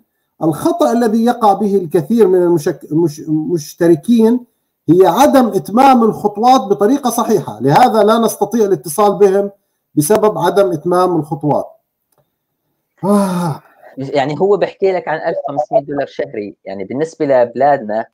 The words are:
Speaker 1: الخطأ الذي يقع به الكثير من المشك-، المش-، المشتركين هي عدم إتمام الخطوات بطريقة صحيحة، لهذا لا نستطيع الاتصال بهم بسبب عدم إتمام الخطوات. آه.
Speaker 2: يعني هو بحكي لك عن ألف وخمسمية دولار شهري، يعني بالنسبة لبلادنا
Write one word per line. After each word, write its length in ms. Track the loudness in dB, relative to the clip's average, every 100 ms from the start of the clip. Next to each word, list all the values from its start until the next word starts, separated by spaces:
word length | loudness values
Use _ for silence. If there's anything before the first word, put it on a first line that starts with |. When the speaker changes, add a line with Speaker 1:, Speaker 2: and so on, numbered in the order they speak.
| _ _ _ -8
Speaker 1:
الخطأ 480 | -4 -2 -2 0 0
الذي 340 | 0 0 0 0
يقع 280 | 0 0
به 220 | 0 0 -2
الكثير 520 | -2 -2 0 2 4
من 160 | 4
المشك-، 480 | 2 0 -2 -6 -4
المش-، 280 | -2 -2 -4
المشتركين 1300 | -4 -4 -2 -6 -6 -2 2 2 2 2 4 2 -4 _ _ _ 0
هي 180 | 4 4
عدم 400 | 4 4 4 2
إتمام 560 | 0 -2 2 4 4
الخطوات 580 | 2 0 -4 0 2 2
بطريقة 480 | 2 0 0 0 -2
صحيحة، 500 | -4 -2 -2 -4 -4
لهذا 420 | 0 4 4 4
لا 140 | 2 2
نستطيع 480 | 0 -2 -4 0 0
الاتصال 500 | -2 -4 0 0 4
بهم 360 | 2 2 -2 -8 _ _ _ -4
بسبب 420 | 0 2 0 0
عدم 340 | 0 2 0
إتمام 440 | -2 -2 0 0 -2
الخطوات. 500 | -4 -4 -2 -2 -4 -14 _ _ _ _ _ _ _ _ _ _ _ _
آه. 580 | 0 0 0 -2 -4 -6 -12 _ -20 -14
Speaker 2:
يعني 420 | -6 -2 -2 0
هو 180 | 0 2
بحكي 340 | -2 -2 -2
لك 160 | -2 -4
عن 100 | -6
ألف 200 | -4 -6
وخمسمية 380 | -6 -6 -2 -2
دولار 260 | -2 -6 -8
شهري، 480 | -8 -10 -10 -12 -14 -14
يعني 180 | -12
بالنسبة 420 | -10 -6 -6 -4 0
لبلادنا 800 | 0 0 0 0 0 -2 -8 -8